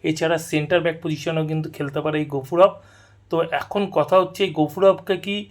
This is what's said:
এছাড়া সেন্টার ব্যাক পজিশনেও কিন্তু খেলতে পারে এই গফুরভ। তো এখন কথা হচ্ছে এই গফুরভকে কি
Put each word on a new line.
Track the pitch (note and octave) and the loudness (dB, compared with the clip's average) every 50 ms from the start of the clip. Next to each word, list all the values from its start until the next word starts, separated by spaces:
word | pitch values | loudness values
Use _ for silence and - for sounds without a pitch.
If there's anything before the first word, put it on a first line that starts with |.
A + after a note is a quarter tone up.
| - | -2
এছাড়া | D#3+ D#3 - E3+ D#3+ E3+ D#3+ D#3+ - | -2 -2 0 0 0 0 0 -2 -2
সেন্টার | - D3+ D3+ D3+ F#3 F3 E3 | -2 -2 0 2 0 2 2
ব্যাক | E3+ D#3+ E3 | 0 -4 -4
পজিশনেও | - D#3+ D#3 C#3+ - E3+ D#3+ D#3+ D#3+ D#3 | -4 -6 -6 -4 -4 -4 -2 -2 -2 -2
কিন্তু | D#3 D#3 D#3 D#3 D#3 | -2 -4 -4 -6 -6
খেলতে | - D3 C#3 C#3+ D3+ D3 | -6 -8 -4 -4 -2 -2
পারে | D#3 D3+ D3+ | 0 -2 -2
এই | D3+ C#3+ C#3+ | -2 -2 -4
গফুরভ। | C#3 C3 - F3 F3 F#3 G#3 - - - - - - - _ _ _ _ _ | -6 -6 -2 4 6 6 6 6 -2 -20 -20 -20 -20 -20 _ _ _ _ _
তো | E3+ E3 - - - C#3+ | -2 -2 0 0 -2 -6
এখন | - - - G3+ G3+ F#3+ - | -6 -4 -4 -4 -4 0 0
কথা | - D3 - F#3 F#3+ | -2 2 4 4 4
হচ্ছে | F3+ F3+ F3+ - G3 | 4 4 -2 -4 -4
এই | F3+ D#3 D#3+ | -2 0 0
গফুরভকে | D#3 D3 - F#3+ F3+ F#3+ F3+ F3+ - - F#3+ F3 - | -2 -2 0 4 4 4 4 4 0 -4 -4 -4 -2
কি | G3+ G3+ G#3 G3+ - | -6 -6 -6 -8 -12